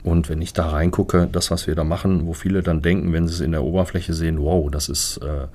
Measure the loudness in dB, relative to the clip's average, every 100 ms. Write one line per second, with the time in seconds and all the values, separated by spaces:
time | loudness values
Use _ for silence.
0 | 0 2 2 -2 -4 -2 0 2 2 2
1 | 2 2 2 0 -2 -2 -2 0 0 0
2 | 2 2 0 -4 -2 0 2 2 2 2
3 | 2 0 0 0 0 0 0 0 0 -2
4 | -2 -2 0 0 2 2 2 -2 -4 -4
5 | -4 -6 -6 -6 -8